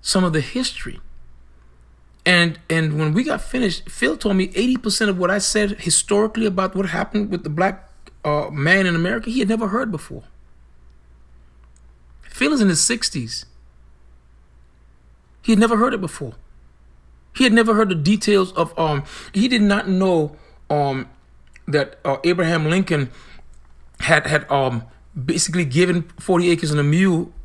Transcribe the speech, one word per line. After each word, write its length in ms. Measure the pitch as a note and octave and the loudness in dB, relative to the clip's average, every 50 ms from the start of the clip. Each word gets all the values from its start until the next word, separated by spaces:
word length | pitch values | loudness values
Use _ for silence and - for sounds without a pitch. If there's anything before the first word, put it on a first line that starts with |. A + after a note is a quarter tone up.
some 220 | _ - - G3 F#3 | _ 0 0 2 2
of 80 | F3 D#3+ | 2 0
the 60 | D#3 | 0
history. 600 | C#3 - - B3 B3+ - - - - - - - - - - - - - - - - - - - - - - - - - - _ - - - - _ | -2 -2 -4 -4 -4 -4 -6 -8 -12 -12 -12 -14 -14 -16 -18 -18 -20 -20 -20 -20 -20 -20 -20 -20 -20 -20 -20 -20 -20 -20 -20 _ -20 -20 -20 -4 _
And, 320 | - F3+ F3 E3+ E3+ D#3 - - _ | 4 4 4 4 2 0 -6 -6 _
and 280 | D#3+ E3 D#3+ D#3 D3+ D3+ | 0 0 0 0 0 0
when 160 | D#3 D3+ D3+ | 0 2 2
we 100 | G3 B3+ | 0 0
got 180 | D4+ - - | 0 -4 -6
finished, 480 | - - - B3+ B3 G3 E3 - - - | -6 -6 -4 -2 0 0 -2 -4 -10 -12
Phil 260 | - - A#3+ C4 D#4+ | -6 -2 -2 -2 -2
told 220 | B3+ - A3 G3 F#3+ | 0 -2 0 2 2
me 120 | F#3 - - | 0 0 -2
eighty 220 | - A3 B3 B3+ B3 | -2 0 0 0 0
percent 320 | - A3 F#3+ - A3 G#3 | -2 -4 -2 0 0 0
of 80 | F#3+ F3+ | 0 0
what 120 | G3 G#3+ | 0 0
I 100 | F#3+ G#3 | 0 0
said 420 | F#3+ - - G#3+ G#3 G3+ G#3 - | -2 -2 0 0 0 -2 -4 -6
historically 640 | - F3+ D3+ - - - G#3 G3+ G#3+ A3 A3 A3+ A3+ | -4 0 0 0 0 2 2 2 2 0 0 -2 -2
about 280 | G#3+ F#3 F3+ F#3+ F#3+ F#3+ | 0 0 0 -2 -2 -2
what 120 | F#3 G3 | -4 -4
happened 440 | F3+ D#3+ F3 G3 - - G#3 G#3 G3+ | -4 -2 -4 -4 -2 -2 -4 -4 -2
with 120 | F#3+ E3+ - | -4 -6 -6
the 60 | - | -6
black, 400 | D3 D#3+ F3 G3 G3 - - - - - - - - - - | -2 0 0 0 0 -4 -14 -20 -20 -20 -20 -20 -20 -8 -4
uh, 260 | D3+ D3 D3 D3 - | -2 -2 -2 -2 -4
man 360 | D3 D3 C#3 D#3+ F3+ G3 F#3+ | -6 -2 2 2 4 4 4
in 100 | F3+ E3+ | 2 0
America, 340 | E3 E3 F3+ A3+ A#3 A3 - | 0 0 -2 -2 -4 -6 -4
he 100 | A3+ C4 | -2 -2
had 100 | A#3+ F#3+ | 0 0
never 180 | A3+ A3 A3+ G3 | 0 0 -2 -2
heard 240 | F#3+ A#3+ C4+ A3+ | -2 -2 -4 -4
before. 320 | F3+ D3 - - - C3+ - - - - - - - - - - - - - - - - - - - - - - - - - - _ - - - - - - - - _ _ - - - | -6 -8 -10 -12 -16 -16 -16 -20 -20 -20 -20 -20 -20 -20 -20 -20 -20 -20 -20 -20 -20 -20 -20 -20 -20 -20 -20 -20 -20 -20 -20 -20 _ -20 -20 -20 -20 -20 -20 -20 -20 _ _ -20 -20 -20
Phil 320 | - - - - B3 C#4+ D#4 | -20 -18 -6 -2 0 0 2
is 80 | C4+ | 2
in 80 | A3 F#3+ | 4 2
his 120 | E3+ D3+ | 4 2
sixties. 640 | - - A#3+ A#3 - - - D#3 A#2+ A2+ - - - - - - - - _ - - - - _ - - - - _ - - - - _ _ - - _ _ _ _ - _ _ _ - - _ _ _ _ _ | 2 0 0 -2 -4 -6 -6 -6 -8 -8 -10 -12 -12 -14 -20 -20 -20 -20 _ -20 -20 -20 -20 _ -20 -20 -20 -20 _ -20 -20 -20 -20 _ _ -20 -20 _ _ _ _ -20 _ _ _ -20 -20 _ _ _ _ _
He 100 | - - | 0 2
had 80 | A3+ G3+ | 4 4
never 160 | A3+ A3+ A#3 | 4 4 4
heard 180 | G#3+ A3+ C4 B3+ | 2 2 0 0
it 60 | G#3+ | -2
before. 340 | F#3 D#3+ - - D3 A#2+ G#2 - - - - - - - _ _ - - - - _ - - - - _ - | -6 -8 -8 -10 -12 -12 -12 -16 -20 -20 -20 -20 -20 -20 _ _ -20 -20 -20 -20 _ -20 -20 -20 -20 _ -2
He 80 | - C4 | 0 2
had 80 | B3+ G#3+ | 4 6
never 200 | A#3 A3+ A3 A3 | 4 4 4 4
heard 160 | G#3 A3 G3+ | 2 2 2
the 60 | F3+ | 0
details 580 | D#3+ C#3+ D#3+ G#3+ G#3+ - G#3+ G#3 G3 F#3+ F#3 - | 0 2 2 2 2 2 2 2 2 2 0 0
of, 240 | - E3+ D#3 - - | -2 -2 -2 0 -2
um, 240 | E3 D#3 D3 C#3+ C#3 - - - - - - | 0 0 0 -2 -4 -8 -14 -18 -18 -6 -2
he 140 | G3 G#3+ B3+ | 0 0 2
did 120 | B3+ A#3 | 2 4
not 280 | G#3 G3+ G3 G3+ - F#3+ | 4 4 4 2 0 0
know, 480 | F#3+ F#3 F#3+ F#3+ F3+ E3 D3+ D3 D3 - - - - - - - | 0 2 2 2 2 2 0 -2 -4 -14 -20 -20 -20 -20 -6 -4
um, 400 | D3 D3 C#3+ C#3 C3 C3 - - - - _ _ _ - - - - - - - | -2 0 0 0 -2 -4 -6 -10 -14 -20 _ _ _ -20 -20 -20 -20 -16 -10 -2
that, 320 | C#3+ D3 - - - - _ | 0 0 0 0 -6 -8 _
uh, 120 | F#3 F3 - - | -4 -4 0 0
Abraham 460 | E3 F3+ F3 F3 D#3+ E3+ E3 D#3 D#3 | 0 0 2 0 0 0 0 0 0
Lincoln 400 | E3 F#3+ F#3+ - E3+ D3 C#3 B2 - - - - - - - - - - - - - - - - - - | 0 0 0 0 0 -2 -2 -4 -8 -16 -20 -20 -20 -20 -20 -20 -20 -20 -20 -20 -20 -20 -20 -20 -16 -8
had, 260 | - - E3 D3+ - - | 0 2 2 2 2 0
had, 220 | D3+ D3+ - - | -2 -2 0 0
um, 340 | C#3+ C#3 C3+ B2+ A#2+ A#2 A#2 - - - - - - D#3+ B2+ | 0 0 0 0 -2 -4 -8 -10 -20 -20 -20 -16 -12 -10 -4
basically 400 | C3 - F3 - - D#3 F3+ F3 | -4 -2 -2 -2 -2 -2 -2 -2
given 380 | C#3 B2 D#3 F3+ F3+ F3+ F3 E3 - - - | 0 2 2 2 2 2 -2 -2 -6 -12 -14
forty 300 | - - F#3 E3+ F3 F3 | -2 0 2 2 4 2
acres 220 | F3 E3 - D3+ | 2 2 0 -2
and 80 | D3+ D3 | 0 0
a 40 | D3 | 2
mule 480 | D3 D3+ E3+ F#3+ F#3+ F3 D#3+ F3+ - - - | 4 4 4 4 4 4 2 -2 -4 -10 -16